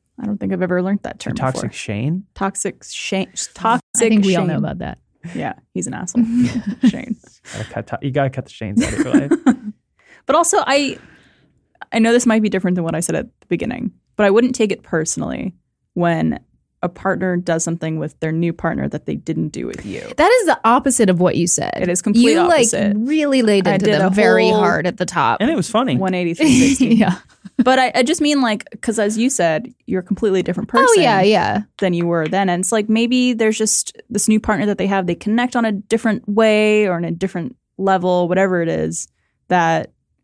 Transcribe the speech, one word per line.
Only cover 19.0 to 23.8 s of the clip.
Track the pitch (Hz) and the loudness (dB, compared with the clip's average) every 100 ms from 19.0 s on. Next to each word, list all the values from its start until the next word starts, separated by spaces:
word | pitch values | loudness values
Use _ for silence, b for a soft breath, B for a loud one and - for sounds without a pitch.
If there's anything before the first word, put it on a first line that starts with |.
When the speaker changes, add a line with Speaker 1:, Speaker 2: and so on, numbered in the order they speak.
| - | -8
Speaker 1:
they | 147 | -8
didn't | - 160 147 | -6 -4 -6
do | - 60 | -6 -10
with | - - | -10 -12
you. | - - - | -12 -6 2
Speaker 3:
That | 403 | 4
is | 508 339 | 4 2
the | - | 2
opposite | 226 247 269 247 202 | 2 2 2 2 2
of | 175 | 4
what | 180 - | 2 2
you | 175 | 0
said. | - - - | -2 -4 -4
Speaker 1:
It | 175 | -2
is | 180 | -2
complete | 208 220 247 | 0 4 4
Speaker 3:
You, | 320 | 4
Speaker 1:
opposite. | 349 311 233 - 208 208 | 4 4 2 0 0 0
Speaker 3:
like, | 247 | 0
really | 311 285 262 | 0 2 2
laid | 220 196 196 | 4 2 2
Speaker 1:
I | |
Speaker 3:
into | 196 | 2